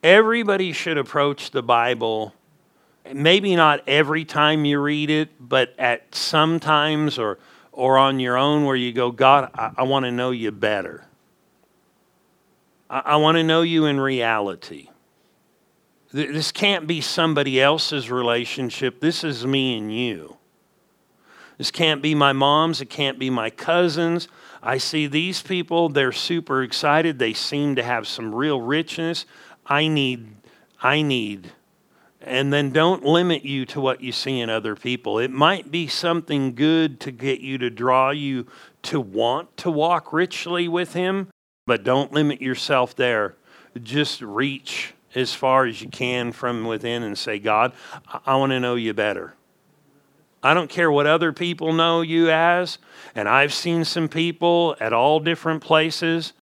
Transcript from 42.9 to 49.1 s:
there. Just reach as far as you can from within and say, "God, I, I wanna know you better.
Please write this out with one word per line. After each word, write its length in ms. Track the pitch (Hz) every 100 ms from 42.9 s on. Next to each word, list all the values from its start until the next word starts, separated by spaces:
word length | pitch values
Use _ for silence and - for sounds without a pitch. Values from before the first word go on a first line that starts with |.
there. 420 | - 123 113 104 - _ - - 123
Just 400 | 113 139 143 -
reach 720 | 117 101 139 139 - - - - _
as 200 | - 123
far 320 | - 131 131 131
as 160 | 107
you 60 | 104
can 440 | - 127 123 120
from 320 | 117 127 120
within 380 | 113 110 117 120
and 160 | 113 101
say, 200 | - 104
"God, 340 | 104 107 123 131 - - _
I, 120 | - -
I 100 | 135
wanna 220 | 135 131
know 180 | 123 123
you 180 | 113
better. 400 | 104 104